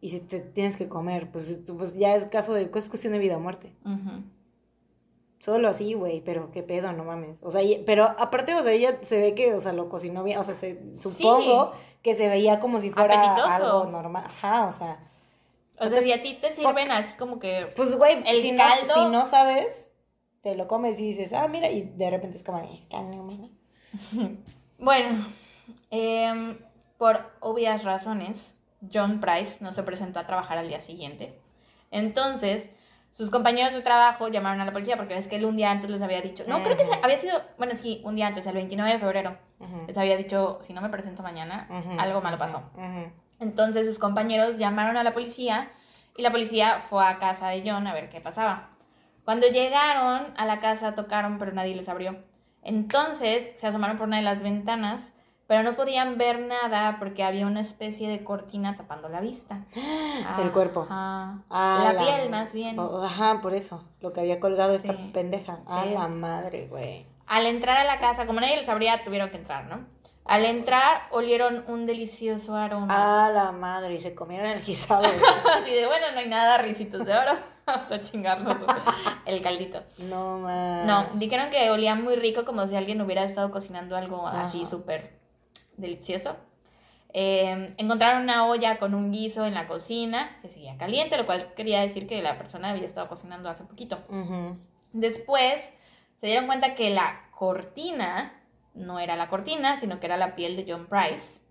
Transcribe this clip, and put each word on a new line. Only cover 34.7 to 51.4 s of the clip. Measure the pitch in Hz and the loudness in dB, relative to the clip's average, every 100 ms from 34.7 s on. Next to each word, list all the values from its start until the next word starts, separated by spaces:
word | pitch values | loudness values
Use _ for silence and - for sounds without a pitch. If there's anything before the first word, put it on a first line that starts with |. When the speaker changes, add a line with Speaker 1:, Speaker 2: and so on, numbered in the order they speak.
Speaker 2:
policía | 202 202 233 | -4 -2 -2
porque | 202 185 | -2 -6
es | 196 | -6
que | 208 | -2
él | |
un | 220 220 | -2 2
día | 208 | 2
antes | 202 202 | 0 -2
les | 202 | -4
había | 196 185 | -2 -2
dicho, | 185 - - | -4 -10 -4
no, | 294 | -2
creo | - 539 | 2 4
que | |
se, | 554 | 4
Speaker 1:
Ujú. | - | 4
Speaker 2:
había | 254 269 | 4 2
sido, | 359 339 - - | 2 -2 -4 -6
bueno, | 247 226 | -6 -4
sí, | 240 214 | -6 -8
un | - 214 | -6 -2
día | 208 | -2
antes, | 202 190 | -2 -4
el | |
veintinueve | 190 190 196 214 | -4 -4 -2 0
de | 226 | 2
febrero, | 202 190 190 185 _ _ | 2 0 -2 -8 _ _
Speaker 1:
Ujú. | 185 175 165 | -14 -12 -8
Speaker 2:
les | 185 | -2
había | 196 190 | 2 2
dicho, | 196 196 190 190 | 2 0 0 -2
"Si | - | -12
no | 180 | -10
me | 208 | -8
presento | 202 196 180 | -8 -10 -12
mañana, | 185 165 160 196 - | -12 -10 -10 -10 -10
Speaker 1:
Ujú, | 180 175 175 | -10 -8 -2
Speaker 2:
algo | 190 196 | 0 0
malo | 185 170 | -2 -4
Speaker 1:
ujú, | |
Speaker 2:
pasó". | 156 151 - | -4 -6 -12
Speaker 1:
ujú. | - 185 180 170 - _ _ | -14 -12 -10 -12 -16 _ _
Speaker 2:
Entonces, | 226 214 220 220 220 | -8 0 0 2 -2
sus | 214 | 0
compañeros | 202 202 220 220 226 226 | 0 0 0 2 2 2
llamaron | 208 208 214 240 | 0 0 0 2
a | |
la | 233 | 0
policía | 233 240 233 247 220 269 - _ _ _ - | -2 -6 -6 -2 -2 -4 -14 _ _ _ -2
y | |
la | 240 | 0
policía | 233 220 220 214 220 - | 2 0 4 4 4 0
fue | 202 | 4
a | 190 185 | 4 4
casa | 190 190 190 | -2 -2 -2
de | 190 196 | -4 -2
John | 202 202 | -2 -2
a | |
ver | 165 - | -6 -8
qué | 160 | -12
pasaba. | 160 170 220 185 - _ _ _ _ _ | -12 -2 -2 -2 -8 _ _ _ _ _
Cuando | - 226 247 | -2 4 6
llegaron | 247 254 277 294 277 254 254 285 285 | 6 4 4 4 4 2 0 -4 -4
a | 220 | -2
la | 214 | 0
casa, | 220 220 220 | 0 0 -2
tocaron, | 208 208 208 208 | -6 -4 -2 -2
pero | 208 | -4